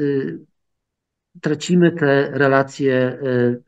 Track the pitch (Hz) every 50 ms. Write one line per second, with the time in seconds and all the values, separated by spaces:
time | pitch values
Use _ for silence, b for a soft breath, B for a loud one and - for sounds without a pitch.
0 | 147 143 139 135 139 151 160 - - _ _ _ _ _ _ _ _ _ _ _
1 | _ _ _ _ _ _ _ 175 - 156 151 147 - - 180 180 170 165 170 170
2 | 147 139 139 139 143 143 - 135 143 135 135 135 135 135 - - 139 135 127 127
3 | 127 127 127 127 139 131 127 123 120 123 123 120 _